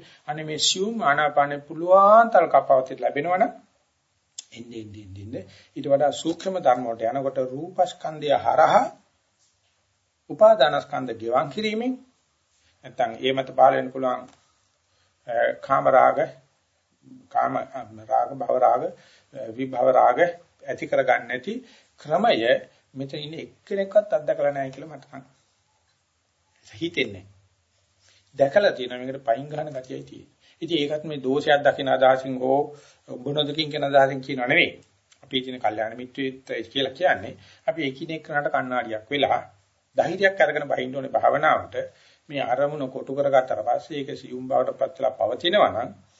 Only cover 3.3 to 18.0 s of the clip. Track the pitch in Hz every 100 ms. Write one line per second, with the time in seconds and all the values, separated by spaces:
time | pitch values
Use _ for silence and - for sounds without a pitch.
3.3 | 180 240 - _ _ _ _ _ _ _
4.3 | - - 113 117 117 104 101 98 95 101
5.3 | 151 - - _ 156 143 139 147 135 160
6.3 | 170 190 185 143 123 123 117 113 135 135
7.3 | 139 123 131 175 - 175 - 160 156 143
8.3 | 135 120 127 156 190 285 - _ _ _
9.3 | _ _ _ _ _ _ _ _ _ -
10.3 | 147 214 220 156 143 - 139 131 107 113
11.3 | 127 147 208 214 220 254 254 _ _ _
12.3 | _ _ _ _ _ 131 123 117 113 131
13.3 | 135 131 131 131 135 127 131 127 123 -
14.3 | _ _ _ _ _ _ _ _ _ -
15.3 | 120 117 - - 139 143 131 127 120 165
16.3 | - _ _ _ _ _ _ 131 131 _
17.3 | 123 127 127 113 135 110 110